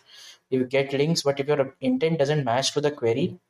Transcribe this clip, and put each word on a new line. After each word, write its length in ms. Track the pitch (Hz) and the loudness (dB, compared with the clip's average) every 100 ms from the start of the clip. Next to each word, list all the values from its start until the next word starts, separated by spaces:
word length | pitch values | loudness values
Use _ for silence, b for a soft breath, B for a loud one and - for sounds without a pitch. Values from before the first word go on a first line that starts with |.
| _ B B B - | _ B B B -4
you 140 | 131 | -2
get 280 | 127 135 139 | 0 0 0
links, 300 | - 151 165 | 0 0 0
but 160 | 139 139 | 0 0
if 80 | 139 | 0
your 280 | 147 131 - | 0 0 -2
intent 380 | 131 127 160 160 | -2 0 0 2
doesn't 260 | 139 151 | 2 0
match 280 | 123 123 135 | 0 0 0
to 80 | 147 | 0
the 100 | 143 | -2
query, 480 | 147 117 131 180 - | 0 0 0 -2 -4